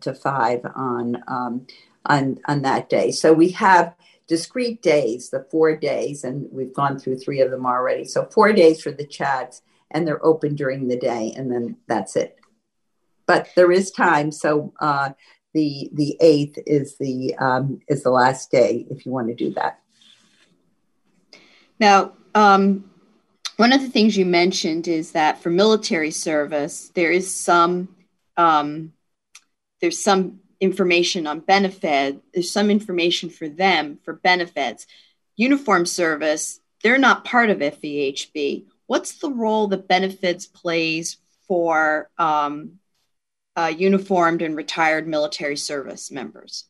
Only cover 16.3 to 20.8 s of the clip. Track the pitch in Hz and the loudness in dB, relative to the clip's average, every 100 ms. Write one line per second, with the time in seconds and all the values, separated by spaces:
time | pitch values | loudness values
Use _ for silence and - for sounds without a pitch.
16.3 | 147 147 - - 147 131 - 139 127 131 | 6 2 -6 -2 -2 -2 -8 -6 -4 -6
17.3 | - 135 127 139 123 - 143 127 127 127 | -2 0 0 -2 -6 -4 -2 2 2 2
18.3 | 131 - 135 120 117 - 131 131 127 113 | 0 0 2 4 2 -6 -12 -8 -6 -6
19.3 | 123 - - - - _ _ _ _ _ | -4 -6 -4 -6 -8 _ _ _ _ _
20.3 | _ _ _ _ _ | _ _ _ _ _